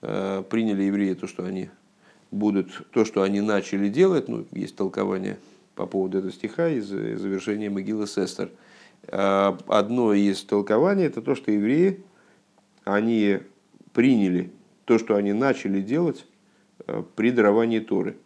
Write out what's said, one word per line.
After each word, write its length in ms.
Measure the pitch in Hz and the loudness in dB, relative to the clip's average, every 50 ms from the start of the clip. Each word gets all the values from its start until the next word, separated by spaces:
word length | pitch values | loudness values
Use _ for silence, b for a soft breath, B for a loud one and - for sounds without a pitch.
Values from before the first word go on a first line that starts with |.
Э, 400 | - 53 53 98 98 98 98 98 | -6 -4 -4 -4 -4 -4 -4 -6
приняли 400 | 95 - - 113 113 110 104 98 | -6 -4 -2 -2 0 0 0 0
евреи 320 | 98 98 98 101 101 98 92 | 0 0 2 0 0 0 -2
то, 120 | 90 - | -4 -6
что 160 | 95 - - 90 | -12 -8 -8 -8
они 260 | 92 95 95 95 92 - _ _ _ _ b b b b b b b | -6 -6 -8 -8 -10 -14 _ _ _ _ b b b b b b b
будут, 400 | - 101 104 107 101 98 90 90 - - - _ | -4 0 0 2 2 2 -2 -2 -8 -18 -18 _
то, 160 | - 117 110 | 0 0 0
что 160 | 110 - 101 | 2 2 0
они 180 | 95 98 101 101 | 0 2 2 0
начали 480 | 104 107 107 98 95 - - 98 101 101 | 0 0 0 0 0 -2 -2 -2 -2 -2
делать. 400 | 104 139 185 190 185 147 - - | 2 2 2 4 4 0 -2 -4
Ну, 160 | 117 110 110 - | -8 -8 -8 -10
есть 240 | - - 98 95 - | -8 -8 -8 -8 -6
толкование 640 | - 101 95 95 101 98 98 98 95 95 101 101 - B B B B B B _ | -6 -6 -4 -2 -2 -2 -2 -2 -4 -4 -6 -8 -10 B B B B B B _
по 120 | - 98 | -8 -8
поводу 320 | - - 98 95 95 - 196 | -4 -2 -2 -2 0 -2 -4
этого 120 | 190 92 | -4 -4
стиха 380 | - - - 107 - - 170 165 | -10 -8 -10 -8 -4 -2 0 0
из, 240 | 156 123 104 101 | 0 -2 -4 -4
из 260 | 98 98 107 113 110 107 | -6 -6 -6 -6 -6 -6
завершения 520 | 95 98 98 95 - 110 104 104 107 101 | -4 -4 -4 -4 -4 -4 -4 -4 -4 -4
Могилы 340 | 98 98 95 101 110 107 104 | -4 -4 -4 -4 -4 -4 -4
Эстер. 460 | 101 - - 95 - - - 95 - B B B B B B B B B B - | -4 -2 -2 -4 -4 -4 -8 -8 -8 B B B B B B B B B B -16
Э, 500 | - - 98 98 98 98 98 98 98 95 95 - - | -8 -4 0 0 2 2 4 2 2 0 -2 -4 0
одно 440 | - 107 104 104 120 127 120 110 | 0 0 2 2 0 2 2 4
из 300 | 104 101 101 101 95 95 | 4 4 4 2 2 -2
толкований — 600 | - - 104 101 101 101 107 110 147 185 202 196 180 | -4 -2 -2 -2 0 2 2 2 4 2 2 2 0
это 160 | 147 131 120 | 0 -2 -4
то, 120 | 107 139 139 | -4 -4 -4
что 160 | 127 - - | -2 0 0
евреи, 540 | 107 104 101 110 131 156 180 196 190 185 - b b b b b b b b b _ _ _ _ _ _ _ | 0 2 2 2 2 2 2 2 0 -4 -12 b b b b b b b b b _ _ _ _ _ _ _
они 540 | 101 98 104 107 113 117 110 104 101 98 92 - - _ _ _ _ _ _ - - _ | -2 0 0 2 2 2 4 4 2 2 0 -2 -10 _ _ _ _ _ _ -20 -4 _
приняли 560 | - 120 135 131 110 101 92 90 90 90 90 - - _ _ _ _ _ | 4 4 6 6 4 4 2 2 0 -2 -4 -10 -20 _ _ _ _ _
то, 140 | - 117 113 | 2 2 2
что 180 | 113 - 110 | 4 2 0
они 160 | 101 101 101 | 2 2 0
начали 480 | 101 107 131 139 131 135 - 101 98 98 | 0 2 2 2 0 0 -2 -2 -2 -2
делать, 460 | 98 101 127 160 175 165 123 - - _ b b b b b b b b _ _ - | -2 -2 -2 0 0 0 -2 -4 -12 _ b b b b b b b b _ _ -12
э, 160 | - - - 85 - _ | -8 -8 -8 -8 -8 _
при 140 | - 107 120 | 0 0 2
даровании 500 | 127 120 104 104 101 113 117 117 113 110 | 4 6 6 6 6 4 4 2 0 -2
Торы. 360 | 107 - 120 127 - - - - _ | -2 0 -2 -2 0 -2 -6 -10 _